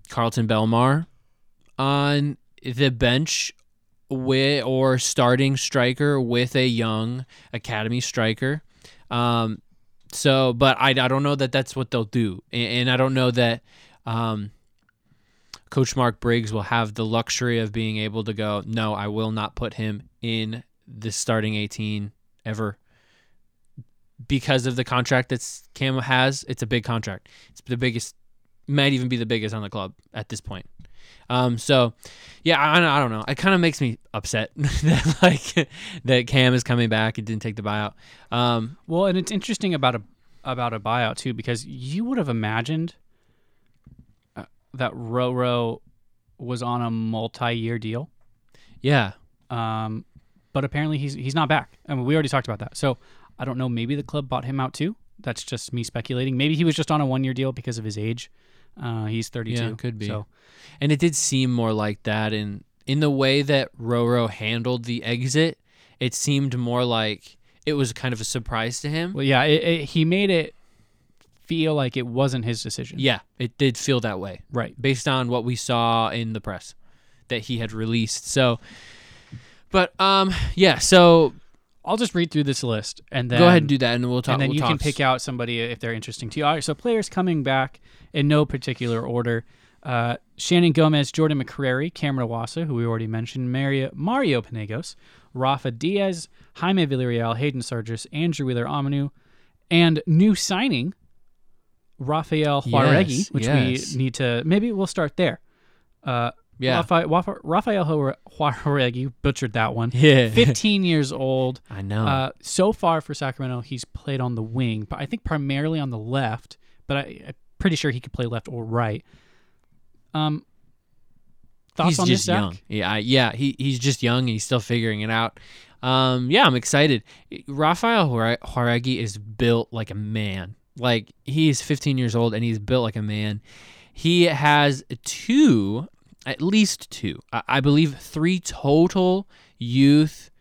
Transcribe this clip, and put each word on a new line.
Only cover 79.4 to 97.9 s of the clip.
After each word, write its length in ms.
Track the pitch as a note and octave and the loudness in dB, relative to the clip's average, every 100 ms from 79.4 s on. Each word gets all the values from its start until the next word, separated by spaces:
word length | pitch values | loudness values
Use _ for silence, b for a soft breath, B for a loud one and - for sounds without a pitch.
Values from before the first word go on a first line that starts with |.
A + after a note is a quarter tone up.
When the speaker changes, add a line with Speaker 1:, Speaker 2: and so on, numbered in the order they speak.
| B B _ | B B _
Speaker 1:
but, 280 | F#3+ F3+ - | 2 2 2
um, 360 | F#3+ G3 F#3+ F3 B | 2 4 2 0 B
yeah, 240 | - F#3 C3 | 4 4 4
so 560 | - F#3 F3 E3+ D3 - - _ _ _ | 6 10 10 10 6 -2 -16 _ _ _
Speaker 2:
I'll 140 | - G#3+ | -4 -2
just 160 | A#3 | 0
read 160 | F3+ E3+ | 0 0
through 140 | D3+ | 0
this 200 | C#3 C3 | 0 -2
list 380 | B2 A2 - - - | -2 -4 -6 -14 -8
and 200 | C3+ B2 | -6 0
then 80 | A#2+ | 8
Speaker 1:
Go 80 | F3 | 8
ahead 160 | F3+ | 8
and 60 | D3 | 6
do 80 | C#3 | 2
that, 160 | B2 A#2+ | 2 0
and 80 | |
then 80 | B2 | 0
we'll 100 | B2 | -2
talk, 120 | B2 | 0
Speaker 2:
and 80 | B2+ | 0
then 60 | C3+ | 0
Speaker 1:
we'll 60 | D3 | 0
Speaker 2:
you 40 | |
can 100 | C#3 D3+ | 0 0
Speaker 1:
talk 40 | |
s- 20 | |
Speaker 2:
pick 160 | D3 C#3+ | -2 0
out 220 | C3+ B2+ | 0 0
somebody 400 | - B2 A#2+ A#2 | -4 -6 -4 -4
if 180 | A#2 A2+ | -4 -6
they're 140 | A#2 | -6
interesting 360 | A2+ G#2+ - A2+ | -6 -8 -12 -8
to 100 | C#3+ | -2
you. 60 | D3 | 0
All 80 | |
right, 100 | D#3 | 0
so 120 | D3+ D3 | -2 -4
players 340 | A#3+ A3+ G3+ | -2 -2 -2
coming 320 | - F#3 D#3+ | -2 0 0
back 380 | C3+ C3+ C3 - b b b | 0 0 0 -6 b b b
in 140 | D3+ C#3+ | 0 2
no 180 | D3+ D3+ | 4 2
particular 560 | C3+ B2+ B2 A#2+ A#2 | -2 -6 -4 -2 -2
order. 440 | B2 A#2+ A#2+ A#2 b b b b | -2 -2 -2 -2 b b b b
Uh, 340 | C3 B2 A#2 A#2+ _ - | -4 -2 -2 -4 _ -12
Shannon 360 | - F3 F3 | 2 4 6
Gomez, 380 | D3+ D#3 D3+ C#3 | 6 4 4 0
Jordan 280 | - D#3 D3 | 0 0 0
McCrary, 520 | C3 - C3+ B2+ D#3+ | -4 -4 -2 -2 -4
Cameron 340 | - D3 C3+ A#2 | -4 -4 -2 -2
Iwasa, 380 | A#2 A#2 - E3 | -4 -6 -6 -4
who 80 | |
we 120 | A#2+ A#2 | -2 -2
already 220 | A2+ A2+ | -2 -4
mentioned, 460 | A2+ A#2 C3 B2 | -6 -6 -6 -4
Mario, 360 | C3 C#3 C#3 C3 | -2 0 -2 -4
Mario 480 | - E3 C4 A#3 C3 | -4 -4 0 0 0
Panagos, 540 | - A2+ G#2 A2 E3+ - b b b | -2 -10 -8 -8 -10 -16 b b b
Rafa 380 | B2 C3 C3+ C3+ | -2 0 0 -4
Diaz, 560 | A#2 D3+ G3+ G3 F3 - b b - | -4 -2 0 0 -2 -10 b b -4
Jaime 300 | F3 F#3+ D3+ | 0 2 2
Villarreal, 520 | C3+ B2 A#2 A#2 A2+ | 0 0 0 0 0
Hayden 240 | C#3+ C3 | -2 -4
Sargis, 440 | A#2+ A#2+ A2+ | -6 -8 -6